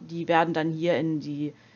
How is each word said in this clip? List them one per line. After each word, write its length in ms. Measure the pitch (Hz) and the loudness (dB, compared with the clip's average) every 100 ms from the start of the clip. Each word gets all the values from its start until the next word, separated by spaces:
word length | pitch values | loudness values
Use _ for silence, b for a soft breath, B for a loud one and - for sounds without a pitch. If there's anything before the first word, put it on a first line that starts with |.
die 260 | - 170 165 | -10 -6 2
werden 260 | 165 165 | 4 4
dann 200 | 160 160 | 2 -2
hier 240 | 160 170 135 | 0 0 2
in 240 | 160 156 | 0 -2
die, 320 | 143 147 147 143 b | -4 -6 -6 -8 b